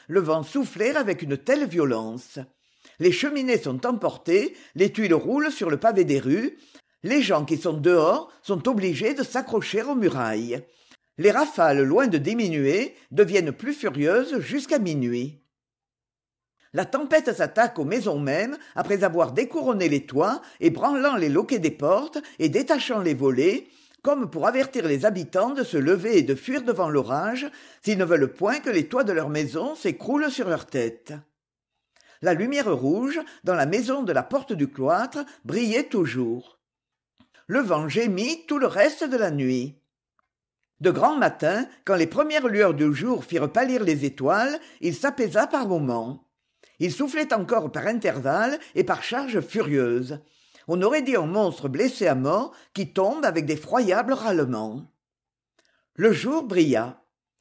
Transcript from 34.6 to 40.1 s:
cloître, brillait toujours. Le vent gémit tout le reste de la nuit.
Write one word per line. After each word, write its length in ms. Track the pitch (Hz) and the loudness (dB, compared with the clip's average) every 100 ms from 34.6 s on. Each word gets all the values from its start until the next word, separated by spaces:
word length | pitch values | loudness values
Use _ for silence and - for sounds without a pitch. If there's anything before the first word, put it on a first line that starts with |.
| 139 | -2
cloître, 500 | - 135 180 254 294 277 - | -2 0 0 -2 -6 -10 -14
brillait 440 | 117 185 233 226 294 | -6 -2 0 0 0
toujours. 720 | 220 151 123 117 123 - _ _ _ _ _ _ _ _ _ - | -2 0 -2 -4 -4 -10 _ _ _ _ _ _ _ _ _ -2
Le 140 | 233 | -2
vent 280 | 220 156 156 | 2 0 0
gémit 580 | 165 233 185 240 330 - | 0 0 0 -2 -4 -4
tout 120 | 294 | 0
le 80 | 247 | 0
reste 380 | 190 294 302 | 4 2 2
de 120 | 311 247 | -2 0
la 140 | 196 | 0
nuit. 460 | 143 131 127 135 147 _ _ _ | 0 0 -2 -4 -12 _ _ _